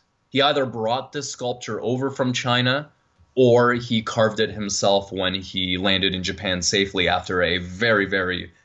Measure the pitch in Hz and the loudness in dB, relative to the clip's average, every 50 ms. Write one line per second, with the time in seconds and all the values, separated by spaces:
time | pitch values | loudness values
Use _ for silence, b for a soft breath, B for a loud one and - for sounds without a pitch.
0 | _ _ _ _ _ _ - 131 135 147 151 143 135 127 110 117 110 110 120 135 | _ _ _ _ _ _ 0 2 2 2 2 2 0 -2 -2 -2 -2 -2 -2 -2
1 | 131 - - 147 135 - - - 127 123 120 123 - - 110 98 - 107 127 127 | -4 -6 -10 -10 -10 -10 -10 -6 -6 -6 -6 -6 -8 -8 -8 -6 -4 -2 -2 -2
2 | 135 135 127 - 139 127 123 123 - 127 120 123 127 127 131 143 151 - _ _ | -2 -4 -2 -2 -2 -2 -2 -2 0 0 0 2 2 2 0 -2 -4 -8 _ _
3 | _ _ _ _ _ _ _ 127 131 123 120 120 120 120 120 120 120 - 120 113 | _ _ _ _ _ _ _ 4 6 8 8 8 6 6 4 2 -2 -2 -2 -2
4 | 110 - - 120 110 110 101 107 110 101 - 107 104 98 - - - 104 98 98 | -2 -2 2 2 2 2 2 0 -2 -2 -2 -4 -6 -4 -4 0 2 2 4 2
5 | 98 - 92 95 95 92 92 95 95 - - 98 92 90 90 90 92 101 95 95 | 2 -2 -4 -4 -2 -2 -2 -4 -6 -8 -6 -4 -2 -2 -2 0 2 2 2 2
6 | 92 95 90 92 92 92 90 - - 101 92 90 90 - - 101 98 98 - 95 | 0 0 -2 -2 -4 -6 -6 -4 -4 -4 -2 -2 -2 0 0 0 0 0 0 0
7 | 87 82 90 90 - - 95 90 87 82 87 90 90 90 90 92 117 117 110 101 | 0 0 0 0 -2 -2 -2 0 0 0 0 -2 -4 -8 -6 -2 0 2 2 2
8 | 98 95 101 98 92 90 90 87 90 87 b b b | 0 0 -2 -2 -2 -2 -4 -6 -8 -12 b b b